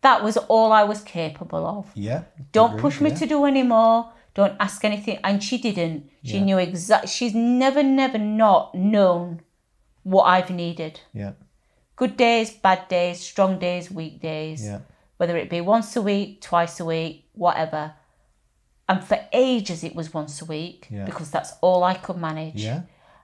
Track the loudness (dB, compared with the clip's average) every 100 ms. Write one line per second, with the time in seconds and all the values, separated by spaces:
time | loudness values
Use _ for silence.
0 | 6 4 2 -2 2 4 6 6 4 0
1 | -8 -8 -8 -8 -10 -6 -6 -6 -10 -10
2 | -6 -6 -8 -20 -2 4 4 4 -2 0
3 | 0 0 -2 2 2 2 4 4 6 4
4 | 0 -14 _ 0 0 0 -4 -2 -4 -4
5 | -6 -4 -2 -2 -2 -4 -2 -2 -4 -4
6 | -12 _ -8 -2 2 2 0 -4 0 0
7 | 0 -4 -2 0 0 2 2 4 2 2
8 | 2 0 -2 2 6 4 2 0 2 4
9 | 4 2 -2 -10 _ _ _ _ _ _
10 | 0 4 6 4 2 -4 -6 -6 -10 -12
11 | _ -12 -12 -12 _ _ _ _ _ -4
12 | -4 2 2 2 -2 -2 0 0 0 -2
13 | -2 -4 -12 0 0 2 -2 -4 -8 -10
14 | -12 -10 -8 -8 -8 -8 -10 -10 -14 _
15 | _ _ -2 -2 -4 -6 0 0 0 -4
16 | -2 -2 -4 -10 -4 -2 -2 -4 -6 -4
17 | -4 -10 _ -2 -2 0 -4 -4 -8 -12
18 | _ _ _ _ _ _ _ _ -2 -2
19 | 0 -4 -2 0 2 0 -2 -8 -10 -10
20 | -8 -8 -10 -12 -10 -10 -10 -14 -14 -12
21 | -10 -10 -6 -6 -8 0 2 4 2 -2
22 | -8 -8 -8 -8 -10 -8 -6 -8 -10 _
23 | _ _